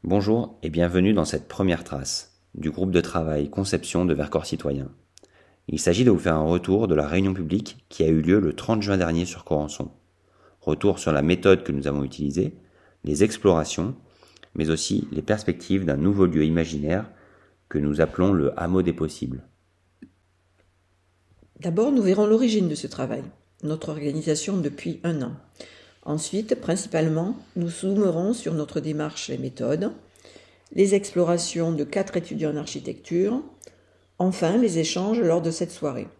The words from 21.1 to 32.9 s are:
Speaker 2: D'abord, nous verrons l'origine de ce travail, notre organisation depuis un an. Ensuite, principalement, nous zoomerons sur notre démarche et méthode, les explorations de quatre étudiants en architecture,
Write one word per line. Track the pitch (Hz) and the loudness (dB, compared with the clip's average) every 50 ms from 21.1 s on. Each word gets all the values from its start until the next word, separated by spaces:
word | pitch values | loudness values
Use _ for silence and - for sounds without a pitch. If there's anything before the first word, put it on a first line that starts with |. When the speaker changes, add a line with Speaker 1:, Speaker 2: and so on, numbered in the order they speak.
| _ _ _ _ _ _ - _ _ - | _ _ _ _ _ _ -20 _ _ -8
Speaker 2:
D'abord, | - 175 165 196 226 294 | -6 -2 0 2 2 4
nous | 277 247 202 | 4 4 4
verrons | 180 190 202 208 | 4 4 4 6
l'origine | 208 220 226 262 233 214 214 180 165 | 4 6 6 6 4 4 4 2 2
de | 151 | -2
ce | - - | -4 -8
travail, | - - - 131 117 117 131 135 - - _ _ _ _ _ - | -10 -6 -6 -6 -4 -4 -6 -8 -12 -18 _ _ _ _ _ -6
notre | 151 156 160 - - | -6 -4 -4 -6 -8
organisation | 151 156 147 147 139 160 151 165 151 151 - - 202 | -8 -4 -4 -4 -4 -2 -2 -2 -2 -2 -2 -2 -2
depuis | 185 151 143 139 - - 170 165 - - | -2 -2 -2 -4 -6 -8 -8 -8 -4 -4
un | 170 165 147 127 | -2 -2 -2 -4
an. | - - - - _ _ _ - - - - - - _ _ _ | -6 -8 -12 -18 _ _ _ -20 -20 -20 -20 -20 -20 _ _ _
Ensuite, | - 151 156 156 - - 202 220 208 - | -6 -6 -4 -4 -4 -4 -4 0 -2 -2
principalement, | - - - 170 190 - - - 160 160 160 156 160 170 196 262 - - - _ | -2 0 -2 -2 -2 -4 -2 0 0 2 2 2 0 -2 -2 -6 -8 -12 -10 _
nous | 180 175 | -4 -4
zoomerons | 170 165 - - 190 196 208 208 185 160 165 180 202 | -4 -6 -4 -4 0 2 2 2 2 2 0 0 -2
sur | 240 240 - 160 165 | -2 -2 -4 -4 -4
notre | 156 147 147 - 156 | -4 -4 -4 -6 -6
démarche | 143 156 151 151 151 151 156 - - - | -4 -4 -4 -4 -4 -6 -6 -10 -8 -8
et | 135 | -8
méthode, | 131 131 131 127 - 127 117 143 160 196 226 - - - _ _ - _ - - - - _ _ _ _ _ | -6 -6 -8 -6 -4 -2 -2 0 0 -2 -4 -6 -8 -20 _ _ -20 _ -20 -20 -20 -20 _ _ _ _ _
les | - 175 196 196 202 | 2 2 4 4 4
explorations | 196 196 - - 175 175 165 175 170 170 - - 165 165 165 165 | 2 0 0 0 0 2 2 2 0 -2 -4 -4 -2 -2 0 0
de | 147 147 | -2 -4
quatre | - - 196 190 196 - | -4 -2 -4 -4 -2 -4
étudiants | 180 165 - - 151 156 151 | -6 -4 -4 -6 -4 -4 -2
en | 151 | -4
architecture, | 151 151 - - 143 - - | -4 -8 -8 -10 -10 -10 -10